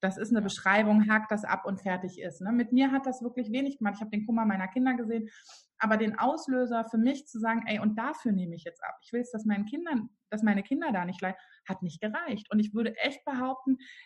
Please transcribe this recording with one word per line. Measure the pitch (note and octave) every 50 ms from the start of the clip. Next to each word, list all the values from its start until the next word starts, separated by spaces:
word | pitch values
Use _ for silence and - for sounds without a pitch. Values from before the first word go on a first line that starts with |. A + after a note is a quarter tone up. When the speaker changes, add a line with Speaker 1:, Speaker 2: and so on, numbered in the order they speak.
Speaker 1:
Das | - F#3+ F#3+
ist | - B3 G#3+
eine | A#3+ G#3+ G3+
Speaker 2:
Ja. |
Speaker 1:
Beschreibung, | G3 - - - F#3+ G3 G#3+ G#3+ G#3 G#3+ G#3+ G#3 G#3+
hakt | G#3+ A3 G#3+ - G#3+
das | G#3 -
ab | - - - -
und | G3 G3 F#3+
fertig | - G3 F3+ F#3 F#3+ F3+ - -
ist, | F3 F3 D#3+ -
ne? | F3+ G3+ A#3+
Mit | A#3+ A#3+ A3+ B3
mir | B3+ C4+ C4 C4+
hat | C4+ C4+
das | C4 B3+ - A#3
wirklich | B3 A#3+ B3+ A#3+ G#3 G#3+
wenig | C4 C#4 C#4 C#4 -
gemacht. | A3 G3+ G3
Ich | -
habe | A3 G#3+
den | G#3 G#3 G#3+
Kummer | A3 A3+ A3+ A3+
meiner | G#3+ G3 F#3+ F#3 F#3+
Kinder | - C4 B3+ C4 B3
gesehen, | A#3 A#3 G#3+ A#3 A3+ A3 A3 - - - - - - - _ _ -
aber | A3 G#3+ A3
den | G#3+ A3+ G#3+ A3 -
Auslöser | A3+ B3+ D#4 D#4+ - C#4 B3+ B3+ B3+ A#3 A#3 A3+ A3+ A3+
für | - A3+
mich | A3+ B3+ D4 C#4 -
zu | - - A3
sagen, | A3 A3+ A3+ A#3 A3+
„Ey, | - G#3+ G3+
und | - G#3+ G#3+ A#3
dafür | A#3 C#4 D#4 - - A#3+ G3+
nehme | F#3 F3+ E3+ E3
ich | E3 E3
jetzt | E3+ - _ -
ab. | - - - _
Ich | - -
will's, | A#3+ B3 A#3+
dass | - G#3+ G#3+
meinen | G#3+ G3+ G3+ G#3
Kindern, | - C#4+ D#4+ E4+ E4+ C4+ A3+ G#3 - - _ _ _
dass | G#3+ G#3+ A3
meine | G#3+ G3+ G3 G3
Kinder | - C4+ D#4 E4+ D4+ A3
da | F#3 F3
nicht | F3+ F#3 -
leiden“, | F#3+ F#3 F#3+ - - - - _ _ -
hat | F#3+ - F#3
nicht | E3+ D3 -
gereicht. | G#3+ A3 G#3+ D#4+ F4 D#4 G#3+ G#3 - -
Und | G#3+ G#3+
ich | G#3+ G#3 G#3
würde | A3 A#3 A3 A3
echt | - - - - - -
behaupten, | D4 C4+ B3 B3+ C4 C4 C4 - C4+ C4 - - - - - -